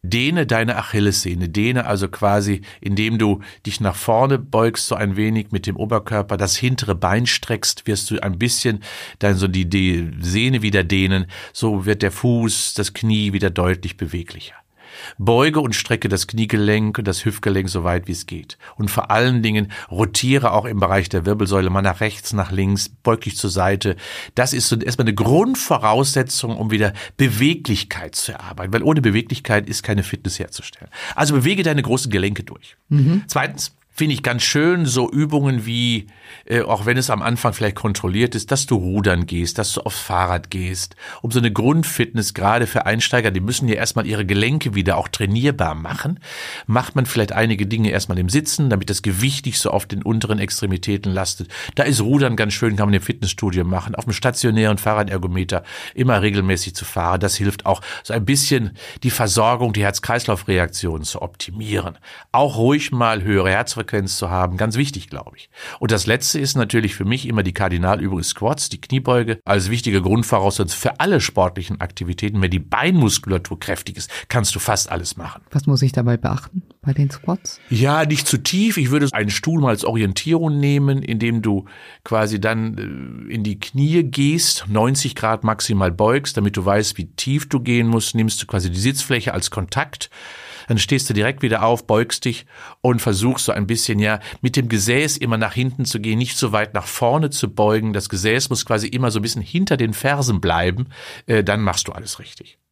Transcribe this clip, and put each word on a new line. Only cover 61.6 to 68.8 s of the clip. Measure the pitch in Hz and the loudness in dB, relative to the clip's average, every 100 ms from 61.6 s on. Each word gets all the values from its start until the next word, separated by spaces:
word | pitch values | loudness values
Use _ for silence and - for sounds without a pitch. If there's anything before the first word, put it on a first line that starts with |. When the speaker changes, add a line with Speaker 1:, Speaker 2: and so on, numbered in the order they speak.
| 107 104 - 85 - - - | -4 -4 -4 -10 -20 -20 -2
Speaker 1:
Auch | 123 143 113 | 0 2 2
ruhig | 117 147 143 | 4 4 0
mal | 123 117 110 | 0 2 2
höhere | 92 98 95 | 2 2 4
Herzfrequenz | 98 120 - 107 107 95 - | 2 0 -6 -2 -2 -2 -4
zu | 92 | -2
haben, | 92 92 90 | 0 0 0
ganz | 110 110 | 0 0
wichtig, | 143 139 - | -2 -4 -12
glaube | 69 - - | -14 -14 -20
ich. | - - - - | -20 -18 -16 -6
Und | 120 | 0
das | 110 87 | 2 2
Letzte | 127 - 156 | 0 2 0
ist | 139 139 | 0 0
natürlich | 107 113 107 - | 2 2 0 -2
für | 98 | -2
mich | 127 127 | -2 0
immer | 110 | 0
die | 92 | 0
Kardinalübung | 90 95 90 92 101 85 92 | 0 0 2 2 0 0 -2
Squats, | - - 104 147 - | -4 -2 -2 -2 -6
die | - | -8